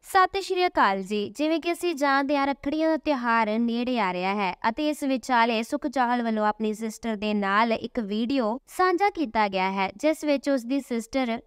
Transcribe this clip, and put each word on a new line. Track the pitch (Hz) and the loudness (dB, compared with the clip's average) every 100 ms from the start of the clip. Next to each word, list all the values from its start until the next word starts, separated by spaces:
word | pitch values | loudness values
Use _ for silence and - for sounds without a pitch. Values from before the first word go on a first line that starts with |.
| - | 0
ਸਤਿ | 392 370 392 | 2 4 0
ਸ਼੍ਰੀ | 359 370 359 | -4 0 2
ਅਕਾਲ | 330 226 196 | 4 2 2
ਜੀ। | 190 208 202 208 | -2 -4 -4 -2
ਜਿਵੇਂ | 302 330 | 0 0
ਕਿ | 339 | 0
ਅਸੀਂ | 339 349 | -2 -2
ਜਾਣਦੇ | 285 285 277 277 285 | 0 2 2 2 0
ਹਾਂ, | 277 | 0
ਰੱਖੜੀਆਂ | 277 277 311 320 | -2 -4 0 0
ਦਾ | 311 | 0
ਤਿਉਹਾਰ | - 277 240 226 214 220 | 0 -2 2 2 2 0
ਨੇੜੇ | 233 233 247 247 | 0 0 -2 0
ਆ | 190 | 0
ਰਿਹਾ | 180 185 | 0 -2
ਹੈ | 202 190 185 220 | 0 -2 -2 -4
ਅਤੇ | 226 302 | 0 -2
ਇਸ | 294 | -2
ਵਿਚਾਲੇ | 277 262 - 247 226 226 | -2 -2 0 2 2 0
ਸੁਖ | 226 294 302 | -2 -4 -2
ਚਾਹਲ | 262 240 247 | -2 0 0
ਵੱਲੋਂ | 233 220 214 | 0 0 0
ਆਪਣੀ | 214 220 | 0 -4
ਸਿਸਟਰ | 208 220 - 233 208 | -4 -8 -6 -6 -4
ਦੇ | 214 | -2
ਨਾਲ | 208 196 202 233 | 0 2 2 2
ਇੱਕ | 220 233 - | 0 -2 -6
ਵੀਡੀਓ | 202 214 233 277 214 240 _ | -4 -2 0 0 0 -4 _
ਸਾਂਝਾ | - 370 349 403 | 0 2 4 0
ਕੀਤਾ | 403 277 220 208 | 0 -2 0 0
ਗਿਆ | 190 185 | 0 0
ਹੈ, | 196 190 202 | 0 -2 0
ਜਿਸ | 302 311 | 0 2
ਵਿੱਚ | 302 277 285 | 0 0 2
ਉਸ | 277 | 0
ਦੀ | 233 277 | 0 -4
ਸਿਸਟਰ | 254 233 220 269 254 226 | -2 -6 -4 -2 -2 -4